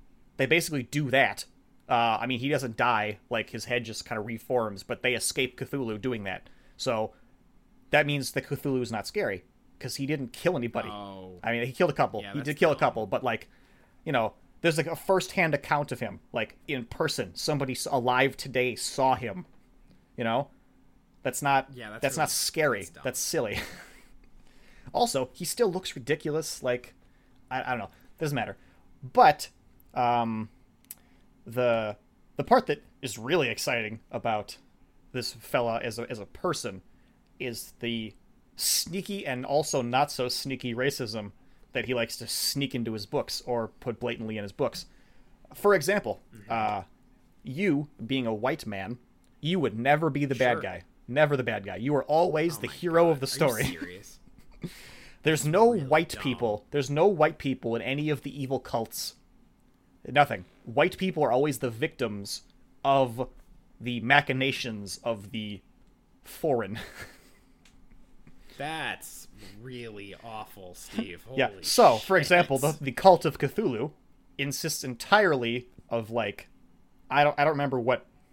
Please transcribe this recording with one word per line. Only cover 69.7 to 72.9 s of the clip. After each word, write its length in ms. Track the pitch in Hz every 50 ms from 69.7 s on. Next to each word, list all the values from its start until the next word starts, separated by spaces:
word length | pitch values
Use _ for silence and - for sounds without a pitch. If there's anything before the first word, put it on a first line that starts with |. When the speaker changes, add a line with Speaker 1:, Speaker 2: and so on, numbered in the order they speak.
| 127 123 120 113 107 101 101 101 92 - -
Speaker 2:
awful, 500 | 117 110 110 107 - - 104 95 90 87
Steve. 500 | - - - - 214 233 - 87 85 - 107 131
Speaker 1:
Yeah. 120 | 131 127 117
Speaker 2:
Holy 140 | 101 92 -
Speaker 1:
So, 340 | - - - 226 151 120 110
for 180 | - - 190
Speaker 2:
shit. 60 | 175 147
Speaker 1:
example, 360 | - 180 175 170 - 139 131
the, 180 | 139 151 151 -
the 120 | 143 135